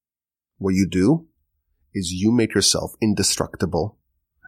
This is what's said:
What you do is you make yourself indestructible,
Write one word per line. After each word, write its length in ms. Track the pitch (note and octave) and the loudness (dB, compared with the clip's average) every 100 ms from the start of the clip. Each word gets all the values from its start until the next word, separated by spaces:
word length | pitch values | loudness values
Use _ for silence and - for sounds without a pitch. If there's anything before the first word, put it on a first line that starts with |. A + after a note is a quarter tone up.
| _ _ _ _ _ - | _ _ _ _ _ -6
What 160 | F#2+ | -2
you 120 | F#2+ F#2 | 2 2
do 380 | F#2 G2+ E3 - _ _ _ _ _ _ | 2 2 2 -2 _ _ _ _ _ _
is 200 | G2+ F2 | -8 -6
you 180 | F2+ G#2 | 0 2
make 240 | A#2+ A2 | 2 2
yourself 400 | G2+ - D#2 D#2+ - | 2 0 0 -4 -4
indestructible, 960 | A2 G2+ F#2 - - - F2+ E2+ G#2 - _ _ _ _ | -2 0 -2 -2 -4 -4 -4 -2 -4 -6 _ _ _ _